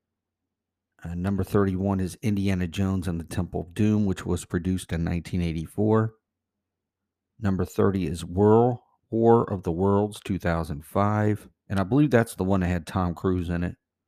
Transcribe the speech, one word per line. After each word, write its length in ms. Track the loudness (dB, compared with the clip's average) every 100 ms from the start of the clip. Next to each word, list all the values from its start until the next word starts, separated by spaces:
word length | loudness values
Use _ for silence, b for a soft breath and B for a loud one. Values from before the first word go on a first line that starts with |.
| _ _ _ _ _ _ _ _ _ _
And 200 | -10 -6
number 220 | -4 -2
thirty-one 560 | 0 2 2 0 0 0
is 160 | -2 -4
Indiana 440 | -4 -2 0 -2 -2
Jones 400 | -2 -2 0 -2
and 120 | -6
the 40 |
Temple 360 | -6 -6 -6 -6
of 140 | -8
Doom, 320 | -2 2 2 0
which 180 | -2
was 220 | -2 -4 -2
produced 440 | -4 -2 -4 -4
in 140 | -4
nineteen 380 | -2 -4 -4 -4
eighty-four. 720 | -2 -4 -8 -2 2 2 2 -4 _ _ _ _ _ _ _ _ _ _ _ -6
Number 260 | -2 -2 -2
thirty 400 | 0 2 2 -2
is 180 | -6
War, 560 | -6 2 6 6 4 0 _ _ -8
War 320 | 0 6 6 4
of 120 | -4
the 80 | -4
Worlds, 460 | 0 2 2 0 -4
two 140 | -6 -4
thousand 480 | -2 -2 -4 -8 -6
five. 600 | -2 0 2 0 -2 -6 _ -8
And 100 | -4
I 40 |
believe 280 | 0 2 4
that's 240 | 2 0
the 80 | -2
one 180 | 0 2
that 80 | 2
had 180 | -2 -2
Tom 280 | -2 -2
Cruise 360 | -2 -2 -2 -2
in 120 | -4
it. 140 | -4 -8 _ _